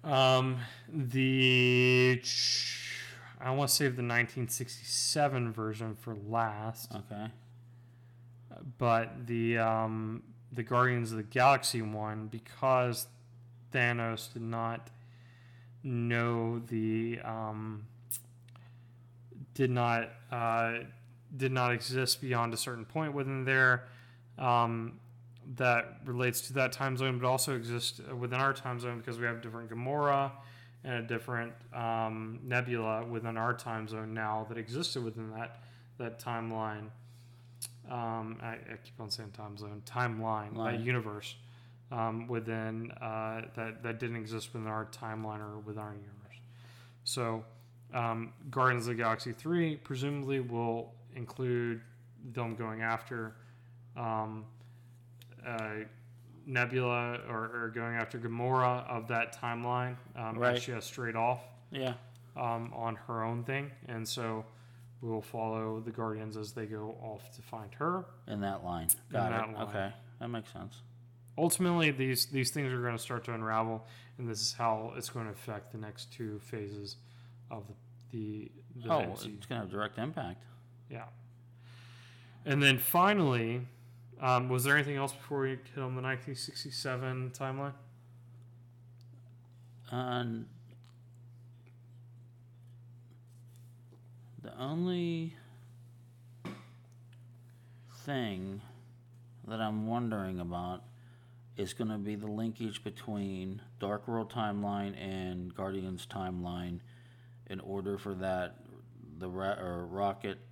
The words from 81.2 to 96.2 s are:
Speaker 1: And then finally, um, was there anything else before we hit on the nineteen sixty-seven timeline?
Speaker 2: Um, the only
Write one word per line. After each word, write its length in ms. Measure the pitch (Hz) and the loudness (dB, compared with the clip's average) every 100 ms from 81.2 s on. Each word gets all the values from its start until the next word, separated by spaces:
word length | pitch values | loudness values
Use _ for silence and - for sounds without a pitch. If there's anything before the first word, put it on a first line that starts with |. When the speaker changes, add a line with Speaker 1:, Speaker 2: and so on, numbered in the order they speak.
| - - - - - - - - - - - - - | -20 -20 -20 -20 -20 -20 -20 -20 -20 -20 -20 -12 0
Speaker 1:
And 160 | 143 | 6
then 160 | 139 131 | 8 8
finally, 880 | - 175 185 208 151 123 113 120 127 - - - - - | 6 6 8 8 6 6 2 0 -4 -12 -20 -20 -20 -2
um, 280 | 131 127 127 | 4 4 6
was 160 | 127 131 | 2 6
there 100 | 147 | 4
anything 220 | 143 139 | 4 0
else 160 | 139 | -2
before 300 | 135 - 143 | -4 -4 0
we 60 | 135 | 0
hit 300 | 131 - 143 | -2 -8 -6
on 140 | 131 127 | -4 -2
the 60 | |
nineteen 340 | 131 127 123 131 | -2 -2 -4 -8
sixty-seven 960 | - - 147 123 139 127 131 127 127 | -8 -8 -8 -4 -2 -2 -2 -2 -4
timeline? 400 | 127 135 135 139 135 - - - - - - - - - - - - - - - - - - - - - | -4 -4 -2 -6 -8 -18 -20 -20 -20 -20 -20 -20 -20 -20 -20 -20 -20 -20 -20 -20 -20 -20 -20 -20 -20 -8
Speaker 2:
Um, 540 | 123 127 123 120 113 - - - - - - - - - - - - - - - - - - - - - - - - - - - - - - - - - - - - - - - - | -4 -2 -2 -2 -4 -8 -16 -20 -20 -20 -20 -20 -20 -20 -20 -20 -20 -20 -20 -20 -20 -20 -20 -20 -20 -20 -20 -20 -20 -20 -20 -20 -20 -20 -20 -20 -20 -20 -20 -20 -20 -20 -20 -20 -14
the 120 | 113 - | -14 -8
only 720 | 131 160 180 180 170 165 165 - - - - - - - - - | -4 0 0 0 0 0 -2 -8 -18 -20 -20 -20 -20 -20 -20 -20